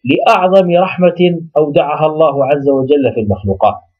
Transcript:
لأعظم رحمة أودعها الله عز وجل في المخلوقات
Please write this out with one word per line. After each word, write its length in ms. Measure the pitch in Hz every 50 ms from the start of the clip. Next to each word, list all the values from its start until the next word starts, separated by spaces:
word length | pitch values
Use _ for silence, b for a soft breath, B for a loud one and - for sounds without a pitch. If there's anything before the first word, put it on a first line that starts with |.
| -
لأعظم 720 | 247 269 - - 240 214 190 180 185 190 196 185 175 170
رحمة 600 | 175 185 180 - 180 180 175 175 170 180 180 175 160 165 165 _
أودعها 480 | 151 156 147 143 - 147 143 151 147 156
الله 400 | 156 156 156 160 151 135 143 135
عز 240 | 131 147 143 135 143
وجل 440 | 139 135 131 127 147 143 131 117 110
في 60 | 117
المخلوقات 560 | 107 101 95 - - 98 95 95 107 104 104 - _ _ _